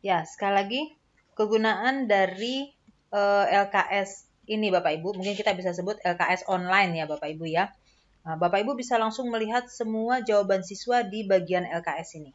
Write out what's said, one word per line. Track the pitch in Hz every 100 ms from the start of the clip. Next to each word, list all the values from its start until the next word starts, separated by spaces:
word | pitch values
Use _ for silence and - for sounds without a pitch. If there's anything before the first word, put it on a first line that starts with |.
| 202
Ya, | 175 165
sekali | - 202
lagi, | 196 196 247 311 _ _ _ _
kegunaan | - 214 226 220 196 233 269 247
dari, | 202 190 185 226 262 277 _ _ _ _
eh, | 202 202 202 190
L | 196 202
K | 202 -
S | 202 196 - _ _ -
ini | 214 214
Bapak | 185 156 156
Ibu, | 170 190
mungkin | 190
kita | 202 214 185
bisa | 185
sebut | 170 180 214 190
L |
K | 175 160
S | 185 -
online | 185 180 190 190 165
ya | 156
Bapak | 151 151
Ibu | 156 165
ya. | 160 208 - _ _ _ _
Nah, | 165 160
Bapak | 175 196
Ibu | 220 262
bisa | 247 233
langsung | 220 220 247
melihat | 226 220 240 247
semua | - 226 220 226 254
jawaban | 233 208 196 196
siswa | 185 202 - 240
di | 208 214 202
bagian | 190 175 180 180
L | 170
K | 170 151
S | 170 160
ini. | 143